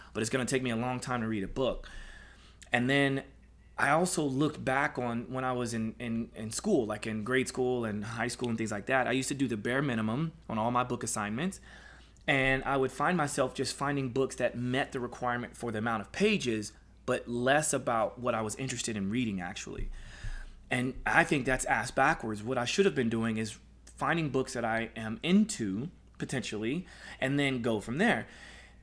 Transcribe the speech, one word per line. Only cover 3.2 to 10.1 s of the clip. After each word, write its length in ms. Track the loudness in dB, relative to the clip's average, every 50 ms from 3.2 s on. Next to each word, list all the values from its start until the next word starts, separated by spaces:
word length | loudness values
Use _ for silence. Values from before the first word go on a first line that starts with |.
| -4 -8 -14 -20 -20 -20 -20 -20 -20 -12 -4 0
I 100 | 2 4
also 320 | 4 4 4 2 2 2 0
looked 400 | 2 2 2 2 2 2 0 -2
back 360 | 0 0 2 0 0 0 -2
on 340 | -4 -2 -2 -4 -4 -6 -6
when 120 | -4 -2
I 80 | -2 -2
was 200 | -2 -2 -2 -2
in, 220 | -2 -4 -4 -6 -6
in, 300 | -6 -4 -4 -4 -4 -6 -8
in 140 | -10 -8 -6
school, 340 | -6 -4 0 2 2 2 2
like 220 | 0 -2 -4 -4
in 180 | -4 -4 -4 -2
grade 240 | 0 2 2 2 0
school 380 | 0 -2 0 0 0 0 0
and 180 | -2 -2 -4 -4
high 240 | -6 -4 -4 -4 -4
school 220 | -4 -2 -2 -2
and 80 | 0 0
things 120 | -2 -2
like 140 | -4 -4 -2
that. 200 | 0 2 2 2
I 60 | 2 2
used 160 | 0 0 -2
to 60 | -2
do 140 | 0 0 0
the 80 | 0
bare 240 | 0 -2 0 0 0
minimum 520 | 0 0 0 0 0 0